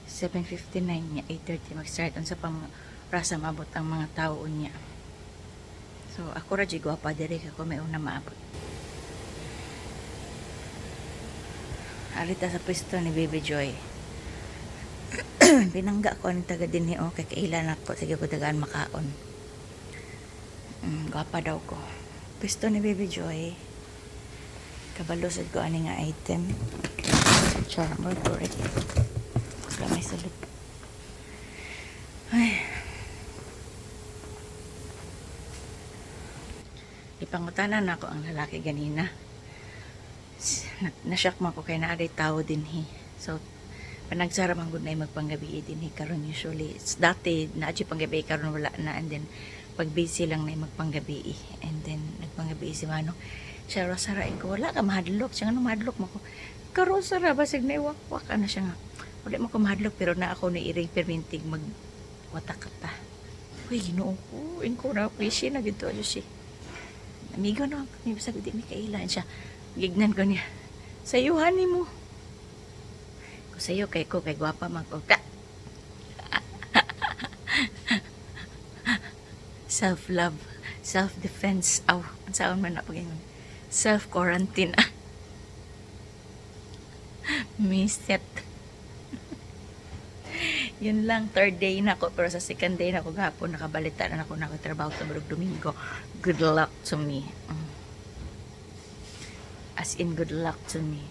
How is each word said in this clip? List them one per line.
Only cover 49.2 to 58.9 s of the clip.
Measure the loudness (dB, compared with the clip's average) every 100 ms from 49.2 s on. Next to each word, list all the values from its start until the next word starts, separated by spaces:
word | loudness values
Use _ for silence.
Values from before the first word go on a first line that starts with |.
| -6 -10 -12 -12 -14 -2
pag | 0
busy | 2 2 4 2
lang | 2
na | 0 -2
magpanggabi. | -4 -2 0 0 -2 -4 -4 -6 -8 -8
And | -4 -4 -4
then, | -4 -4 -6
nagpanggabi | -8 -4 -4 -2 -4 -4
si | -2
Manong. | 0 0 -4 -8 -10 -10 -12 -4
Siya, | 0 0
raw, | 0
sarain | 0 0 0 -2
ko, | -2
"Wala | 0 2 4
ka |
mahadlok." | 4 4 2 2 0
Siya, | 0 2
"Ano | 4
mahadlok | 4 2 0 -2
mo | -4
ko?" | -4 -10 -12 -12 -12 -4 4
Karon, | 6 6
sara, | 4 4 6
basig | 6 6 4
na | 2 2
iwakwak. | 0 -2 -6 -6 0
Ano | 2
siya | 4 2 0
nga, | -2 -8